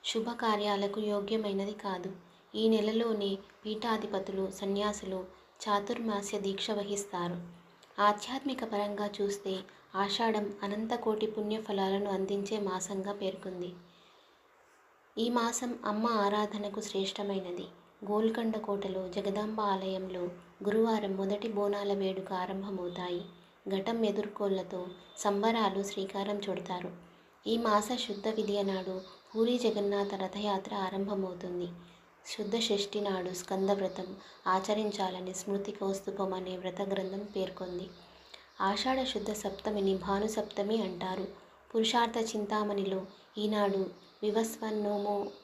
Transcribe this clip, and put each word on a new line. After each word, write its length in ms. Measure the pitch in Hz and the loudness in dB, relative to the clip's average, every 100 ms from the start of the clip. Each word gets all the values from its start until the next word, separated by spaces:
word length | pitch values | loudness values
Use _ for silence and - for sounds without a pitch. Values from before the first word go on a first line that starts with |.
| - | -2
శుభకార్యాలకు 960 | 226 226 240 226 208 208 196 202 208 | -2 -2 0 2 4 2 2 2 0
యోగ్యమైనది 720 | 214 202 202 220 208 196 196 | 0 0 2 0 2 0 -2
కాదు. 380 | 208 208 180 185 - - - - 208 | -4 -4 -4 -4 -10 -16 -20 -8 2
ఈ 140 | 220 | 6
నెలలోనే 680 | 220 214 226 233 214 202 190 - - 214 | 6 4 2 2 2 0 -2 -6 -12 -6
పీఠాధిపతులు, 880 | 214 233 220 220 196 190 190 190 | -4 0 0 0 -2 -2 -2 -2
సన్యాసులు 720 | - 196 202 208 208 190 190 185 - - - - | -2 -2 2 0 -2 -4 -6 -6 -16 -20 -10 2
చాతుర్మాస్య 720 | 202 202 240 226 202 202 208 | 2 2 -2 0 0 -2 -2
దీక్ష 320 | 196 196 - | -2 -2 0
వహిస్తారు. 840 | 208 202 202 - 180 175 175 - - - - - - | 0 0 -2 -2 -2 -2 -4 -8 -16 -20 -20 -14 4
ఆధ్యాత్మిక 640 | 208 208 - 262 277 254 | 6 6 -2 -4 -2 -4
పరంగా 460 | 220 202 208 208 208 208 | -2 0 0 0 -2 0
చూస్తే 380 | 202 202 196 190 190 - - 190 | -2 0 -4 -4 -6 -18 -8 0
ఆషాఢం 580 | 202 - 226 214 202 - | 0 4 2 2 0 -4
అనంతకోటి 640 | 202 208 226 240 226 214 214 | -4 -2 0 0 0 2 0
పుణ్యఫలాలను 840 | 214 208 220 220 196 190 196 202 | 0 -2 -2 -2 0 2 2 2
అందించే 480 | 190 190 202 202 214 | 0 0 0 0 -2
మాసంగా 520 | 196 185 - 196 190 | 0 -2 -2 -4 -4
పేర్కొంది. 600 | 202 190 190 190 180 175 175 - - - - - _ _ - - - _ _ _ - | -2 -4 -4 -8 -6 -8 -10 -18 -20 -20 -20 -20 _ _ -20 -20 -20 _ _ _ -2
ఈ 120 | 233 | 2
మాసం 500 | 240 233 240 247 240 208 | 2 2 0 -4 -4 -2
అమ్మ 220 | 208 233 | 0 2
ఆరాధనకు 720 | 220 202 208 208 214 208 202 | 4 4 2 0 -2 -4 -6
శ్రేష్టమైనది. 840 | 208 196 190 - 202 190 180 175 - - - - 202 | -4 -2 -2 -2 -2 -2 -2 -6 -8 -14 -20 -12 -2
గోల్కొండ 460 | 208 220 226 226 214 | 4 4 4 0 0
కోటలో 520 | 214 202 196 185 185 | -2 -2 -2 -4 -2
జగదాంబ 520 | 196 196 202 214 214 | -2 0 0 -2 0
ఆలయంలో 580 | 208 190 190 190 190 180 175 - - - | 2 2 0 -4 -4 -4 -4 -6 -18 -4
గురువారం 540 | 196 220 226 220 202 190 | 0 4 4 4 0 0
మొదటి 300 | 196 208 226 | 0 0 0
బోనాల 460 | 202 202 202 202 | 0 2 2 2
వేడుక 400 | 202 190 190 190 | 2 2 0 -2
ఆరంభమవుతాయి. 920 | 185 185 190 196 190 175 175 180 175 175 - - - - | -2 -2 -4 -4 -4 -4 -4 -4 -4 -6 -14 -20 -12 -2
ఘటం 380 | 196 190 233 220 | 0 0 2 2
ఎదుర్కోళ్లతో 840 | 208 208 - 202 190 180 185 180 - - - | 2 -2 0 2 2 0 -6 -6 -12 -18 -2
సంబరాలు 680 | 208 202 220 226 202 190 | 2 4 4 4 4 2
శ్రీకారం 580 | 196 - 190 196 196 208 202 | -2 -2 -4 -2 -2 -2 -2
చుడతారు. 420 | 180 - 180 175 - - - - - - | -2 -2 -6 -6 -10 -18 -20 -20 -10 0
ఈ 100 | 226 | 2
మాస 300 | 226 208 208 247 | 6 4 4 -2
శుద్ధ 320 | - 202 214 | -2 -2 0
విదియ 360 | 220 202 202 | 0 2 2
నాడు 380 | 196 190 185 185 - - - 220 | 2 0 -2 -6 -8 -18 -8 2
పూరీ 220 | 233 247 | 4 4
జగన్నాథ 580 | 233 208 202 202 202 196 | 2 2 2 2 0 0
రథయాత్ర 600 | 190 202 208 190 196 208 | -2 -2 0 0 -2 -2
ఆరంభమవుతుంది. 920 | 185 190 196 202 190 175 185 175 175 - - - - - - - | -2 0 0 0 -2 -4 -6 -4 -4 -8 -18 -20 -20 -20 -12 -6
శుద్ధ 220 | 202 226 | -2 0
షష్ఠి 420 | 226 202 202 208 | 2 2 2 0
నాడు 280 | 202 190 180 | 0 0 -2
స్కందవ్రతం 880 | 180 - 190 196 196 185 190 185 196 - - - | -6 -4 0 2 2 0 -4 -10 -10 -16 -6 2
ఆచరించాలని 880 | 185 190 214 214 202 185 185 185 | 2 4 2 2 0 -2 -2 -6
స్మృతి 380 | 185 - 196 202 | -6 -2 -2 -2
కౌస్తుభం 640 | - 196 196 - 196 190 | -2 -2 -2 -4 -2 -2
అనే 240 | 185 185 180 | -2 -4 -4
వ్రత 240 | 185 180 | -6 -2
గ్రంథం 460 | 196 196 185 196 208 196 | -2 0 -2 -4 -4 -4
పేర్కొంది. 540 | 185 - 180 180 190 - - - - - - - | -4 -4 -6 -6 -8 -12 -20 -20 -20 -20 -20 0
ఆషాఢ 420 | 196 208 262 262 | 0 2 2 2
శుద్ధ 280 | 254 208 196 | 2 -2 -2
సప్తమిని 640 | 214 202 196 220 208 196 190 | -2 -4 -2 -2 2 2 2
భాను 320 | 175 196 214 | 2 0 2
సప్తమి 540 | 220 208 - 202 226 | 0 -2 -2 2 2
అంటారు. 460 | 190 175 190 190 190 - - - - 226 | 0 -2 -4 -4 -6 -10 -20 -20 -2 2
పురుషార్థ 420 | 220 240 233 233 | 4 6 4 2
చింతామణిలో 880 | 226 214 208 214 208 202 196 190 185 - - - | 0 -2 0 0 2 0 0 -2 -4 -14 -14 -2
ఈనాడు 480 | 208 214 202 196 185 - - - | 0 4 4 4 0 -4 -20 -4
వివస్వన్నోమో 1040 | 214 214 220 - 220 214 208 208 208 202 202 - | 2 2 2 -2 -2 0 2 0 0 0 -2 -8